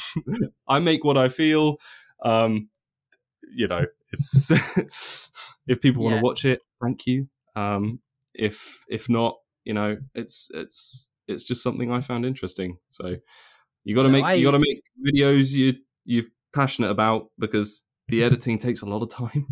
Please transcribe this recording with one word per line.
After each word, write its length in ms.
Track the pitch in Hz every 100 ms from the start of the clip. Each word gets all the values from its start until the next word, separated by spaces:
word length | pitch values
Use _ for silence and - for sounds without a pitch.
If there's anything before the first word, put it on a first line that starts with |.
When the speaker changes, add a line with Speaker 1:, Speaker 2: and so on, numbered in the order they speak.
| - - -
Speaker 1:
<laughs> 400 | 233 - - -
I 100 | 139
make 240 | 170 160
what 140 | 147 139
I 100 | 127
feel. 500 | 131 156 156 151 147 - - _ -
Um, 460 | 117 113 113 107 107 _ _ _ _ _ _ _ -
you 140 | 120 101
know, 160 | 87 - - _
it's 380 | - - 135 -
<laughs> 1160 | 160 - 185 - - - - - - - - -
if 140 | 123
people 200 | 139 123
wanna 120 | 113 110
Speaker 2:
Yeah. 60 |
Speaker 1:
watch 240 | 123 - 135
it, 160 | 123 _ _
thank 240 | 120 131 -
you. 200 | 127 139 _ _ 107
Um, 420 | 101 101 104 120 _ _ _
if, 520 | - 110 - - - -
if 220 | 110 -
not, 300 | 117 117 - _ _ -
you 80 |
know, 240 | 107 104 107 135 120
it's, 340 | 120 - -
it's, 560 | 80 - - - - - _ -
it's 160 | 92
just 180 | - 123
something 300 | 123 113 120
I 80 | 123
found 260 | - 120 123
interesting. 520 | 135 95 - 92 90 _
So 260 | - 90 87 - - - _ _ _
you 100 | 107
gotta 140 | 110 135
Speaker 2:
No, 60 |
Speaker 1:
make, 100 | 135
you 240 | 151 185 135
Speaker 2:
I 40 |
Speaker 1:
gotta 80 | 143
make 240 | 147 139 - - 139
videos 460 | 143 139 143 135
you, 220 | 139 131 127 _ _ -
you're 200 | 117 117 _ _
passionate 380 | 143 135 - 104
about, 360 | 104 110 110 - -
because 460 | 110 110 104 - - _ -
the 160 | 113
editing 340 | 117 131 123 110
takes 240 | 123 107
a 40 | 101
lot 160 | 107
of 80 | 110
time. 380 | - 117 147 139